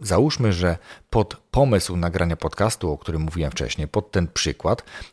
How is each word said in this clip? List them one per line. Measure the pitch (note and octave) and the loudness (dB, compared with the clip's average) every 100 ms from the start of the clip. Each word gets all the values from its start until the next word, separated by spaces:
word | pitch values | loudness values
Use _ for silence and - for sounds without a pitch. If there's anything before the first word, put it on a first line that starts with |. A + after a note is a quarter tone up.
załóżmy, | G#2 F#2 C#3+ D3 A#2 | 0 2 4 2 0
że | F2 F2+ E2+ - - _ | 2 0 0 -6 -20 _
pod | A#2+ G2+ - | 0 0 -4
pomysł | _ - C#3 G#2 - F2+ | _ 2 4 4 2 -2
nagrania | F2 F2+ E2+ E2 | 0 0 0 0
podcastu, | D#2+ - G#2 - F2 | -2 0 0 0 -4
o | D2 | -4
którym | - D#2+ | -4 -4
mówiłem | D#2 E2 D2+ | -2 -2 -2
wcześniej, | - B1+ - D2 | -2 -4 -4 -4
pod | - - | -4 -2
ten | G2 E2+ | 0 0
przykład, | - - - - A2+ - - - | 0 -2 -2 0 -2 -4 -18 -18